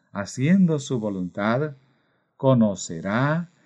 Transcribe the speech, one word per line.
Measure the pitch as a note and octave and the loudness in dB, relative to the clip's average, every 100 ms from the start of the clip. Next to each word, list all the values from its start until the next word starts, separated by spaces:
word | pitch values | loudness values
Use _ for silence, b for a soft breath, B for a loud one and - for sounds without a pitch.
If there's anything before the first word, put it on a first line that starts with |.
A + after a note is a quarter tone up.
| _ | _
haciendo | G2+ G2 - C#3 G3 F3 D3 | -10 -8 -2 2 4 4 0
su | - B2+ | -2 -4
voluntad, | G#2+ F#2+ F2+ G2+ G#2 B2+ D3+ C#3 _ _ _ _ _ - | -4 -4 -6 -2 -2 0 -4 -10 _ _ _ _ _ -2
conocerá | A#2 B2 G#2+ F#2 - E2 F#2 A2 C#3+ D#3+ E3+ _ | 2 4 4 0 -8 -8 -4 -2 0 -2 -6 _